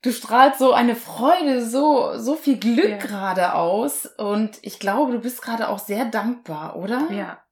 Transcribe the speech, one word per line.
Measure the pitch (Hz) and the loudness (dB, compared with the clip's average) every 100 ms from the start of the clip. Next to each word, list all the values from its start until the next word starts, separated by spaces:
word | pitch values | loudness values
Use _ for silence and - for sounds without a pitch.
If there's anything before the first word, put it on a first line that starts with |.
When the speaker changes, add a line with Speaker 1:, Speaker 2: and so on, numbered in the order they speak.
Speaker 1:
Du | 254 | -2
strahlst | 233 - 233 269 - | -4 0 6 6 8
so | 262 | 4
eine | - 240 | 4 2
Freude, | 233 - - 254 359 294 254 233 | 0 -8 -2 2 2 2 0 0
so, | 247 302 277 - - | 2 4 4 0 -4
so | 226 311 | -4 -2
viel | - 233 | 0 0
Glück | 220 240 370 | 2 2 2
Speaker 2:
Ja. | 208 | 0
Speaker 1:
gerade | 202 208 190 185 180 | -8 -6 -2 0 0
aus. | - 170 202 277 - - | 2 0 0 -2 -4 -10
Und | - 208 208 214 - | -8 -2 -2 -2 -6
ich | 214 - | -16 -6
glaube, | 196 214 285 | -2 0 0
du | 240 | -2
bist | 233 247 | -6 -10
gerade | - 226 220 | -8 -6 -4
auch | 202 | -6
sehr | - 202 | -6 -4
dankbar, | 240 220 214 247 - 151 156 - | -2 -2 -4 -6 -10 -10 -10 -10
oder? | 190 247 311 | -6 -4 -4
Speaker 2:
Ja, | 202 185 - _ | -4 -8 -14 _